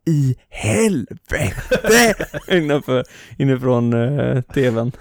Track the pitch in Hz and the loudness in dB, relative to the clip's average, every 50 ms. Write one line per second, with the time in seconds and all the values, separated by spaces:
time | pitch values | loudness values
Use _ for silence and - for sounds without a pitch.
0 | _ 170 160 147 139 131 123 - _ _ - - - 104 110 214 226 220 190 131 | _ -2 0 2 2 0 -2 -4 _ _ -14 -6 -4 -2 0 2 2 2 0 -2
1 | - - - - - - - - 151 95 - - - - 254 - - 202 214 233 | -4 -8 -12 -18 -10 -8 -4 -4 -4 -4 -4 -6 -4 -4 -4 -2 2 4 4 4
2 | 240 226 190 - 165 - - 143 - - 190 180 156 147 147 143 - - 131 123 | 4 4 2 0 -4 -8 -10 -10 -4 0 0 0 2 2 0 -2 0 -2 -2 -2
3 | 123 - - - - - - - 139 135 131 123 127 127 127 120 120 117 120 117 | -2 -4 -10 -20 -20 -14 -6 -2 0 0 0 0 0 0 0 2 2 2 0 0
4 | 117 127 143 143 120 123 127 131 123 - - 139 131 123 113 113 117 123 - - | 0 0 -2 -2 -2 -2 -2 -2 -4 -4 -2 0 0 2 0 0 -2 -4 -6 -6